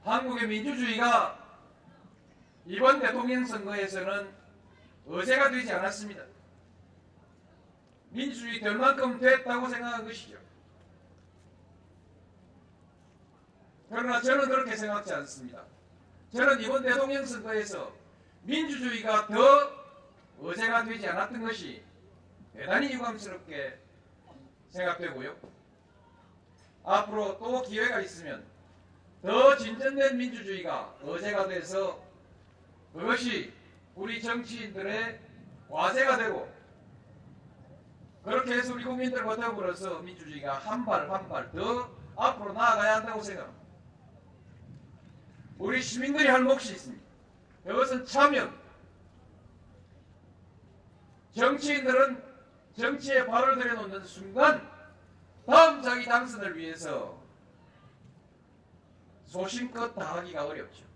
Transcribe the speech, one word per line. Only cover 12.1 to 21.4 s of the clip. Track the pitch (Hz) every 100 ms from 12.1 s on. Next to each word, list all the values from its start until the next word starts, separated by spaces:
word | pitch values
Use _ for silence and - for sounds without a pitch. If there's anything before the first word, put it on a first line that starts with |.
| - - - - - - - - _ - _ - _ _ _ - - -
그러나 | 226 247 240
저는 | 247 277 269
그렇게 | 262 240 214
생각지 | 214 208 196
않습니다. | 151 139 135 123 - - - - - - - -
저는 | 233 269 254
이번 | 220 269
대통령 | 254 262 269 277
선거에서 | 254 226 214 214 202 185 - - - - - _
민주주의가 | - 302 302 262 247 226 214 220 220
더 | 208 269 285 285 - - - - - - -
의제가 | 156 180 226 233
되지 | 226 226 185
않았던 | 180 202 240